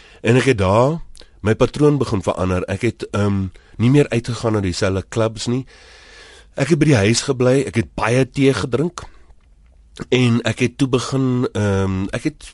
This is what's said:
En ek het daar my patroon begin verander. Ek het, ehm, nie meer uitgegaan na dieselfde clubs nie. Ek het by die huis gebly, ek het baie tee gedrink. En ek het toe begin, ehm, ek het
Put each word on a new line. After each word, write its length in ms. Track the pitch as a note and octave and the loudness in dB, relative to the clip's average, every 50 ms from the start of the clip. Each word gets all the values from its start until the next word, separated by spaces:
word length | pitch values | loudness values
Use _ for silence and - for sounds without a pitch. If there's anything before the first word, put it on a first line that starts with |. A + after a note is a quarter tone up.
| - - - - - | -20 -20 -16 -4 0
En 140 | G#2+ A#2+ | 2 2
ek 80 | B2+ A#2 | 4 4
het 140 | C3+ B2+ G#2 | 2 2 2
daar 420 | G2 F#2 G2 A2 B2 C#3 D#3+ E3 - - - - - - _ - - | 2 2 4 4 4 2 0 -2 -8 -12 -18 -20 -20 -20 _ -4 -2
my 120 | G2+ A2 | -2 0
patroon 440 | - B2+ A#2+ - - D3 D3 D3+ C#3 | 2 0 0 0 2 2 2 2 2
begin 240 | B2+ - - - F2 | 0 -2 -4 -2 -2
verander. 400 | - - - F#2 F#2 F#2 F2+ F2 - | -4 -4 -2 -2 -2 -2 -2 -2 -4
Ek 120 | G2 F#2+ - | -4 -4 -4
het, 200 | A#2 - - - - - | -4 -4 -6 -8 -6 -4
ehm, 340 | G#2 G#2 G2+ G2+ G2 F#2+ F#2 - - _ _ - - | -2 0 0 0 -2 -2 -6 -8 -12 _ _ -6 0
nie 120 | G#2+ A#2+ | 2 4
meer 180 | C3+ D3 C#3+ - | 4 4 4 2
uitgegaan 440 | A#2 A#2 A2+ - A#2+ A2 - A#2 G#2+ | 0 -4 -4 -4 -6 -4 -2 -2 0
na 80 | G#2+ | 0
dieselfde 440 | G2 F#2 E2+ - G#2+ F#2+ F#2+ F#2+ F2 - | 0 -2 -2 -2 -2 -2 -2 -2 -4 -4
clubs 380 | - A#2 A2 A2+ A2 G#2+ - | -4 -2 -2 -2 -4 -4 -4
nie. 200 | - A#2+ C3 B2+ - - - - - - - - - - - - - - - - _ _ | -4 -4 -4 -6 -8 -14 -20 -20 -20 -20 -20 -20 -20 -20 -20 -20 -20 -20 -20 -20 _ _
Ek 120 | - C#3+ C3 | -6 -2 0
het 100 | E3+ D3 | 0 2
by 60 | D3+ | 4
die 80 | D3+ D3 | 4 4
huis 280 | A2 G2 G#2 A#2+ - - | 4 4 2 2 0 0
gebly, 380 | - C3+ A#2+ B2+ B2 B2+ C#3 C#3 | -2 -2 0 2 2 2 2 0
ek 80 | - - | 0 -2
het 200 | A#2+ G#2+ - - | -4 -4 -4 -4
baie 300 | - G#2+ A2 A#2+ C3 C3+ C3 | -4 -2 0 2 0 0 0
tee 220 | - - C3+ C3+ C3 | 0 0 2 2 2
gedrink. 480 | C3 C#3+ C3+ A#2 B2 D3+ F3 - - - - - - - - - _ _ _ _ _ - - _ - - _ - - - - | 0 -2 -4 -2 -2 -2 -4 -6 -8 -14 -16 -18 -20 -20 -20 -20 _ _ _ _ _ -20 -20 _ -20 -20 _ -18 -18 -6 -2
En 320 | B2 B2 B2+ A#2+ A#2 A#2+ - | 0 2 2 2 2 0 0
ek 140 | - A2 - | -2 -2 -2
het 200 | B2+ A#2 - - | -2 -2 0 -2
toe 100 | C#3 C3 | -2 0
begin, 600 | B2+ B2+ - - - C3+ C3+ B2+ B2+ B2 B2 - - | 0 -2 -2 -2 -2 -2 -2 0 0 0 -2 -2 -2
ehm, 500 | - G#2 G2+ G2 F#2+ G2 F#2+ F#2+ F#2 G2 G2 - | -2 0 0 0 0 0 0 -2 -2 -4 -4 -6
ek 100 | A#2+ - | -6 -6
het 280 | D#3 - - - - | -6 -6 -8 -12 -18